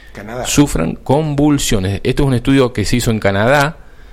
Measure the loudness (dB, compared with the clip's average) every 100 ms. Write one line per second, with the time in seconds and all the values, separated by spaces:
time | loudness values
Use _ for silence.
0 | -20 -18 -12 -8 -2 2 2 0 -4 -4
1 | -2 0 0 0 2 2 0 0 0 -2
2 | -2 0 0 0 2 2 2 0 -2 -2
3 | 0 0 0 0 2 2 0 -4 -16 -20
4 | -20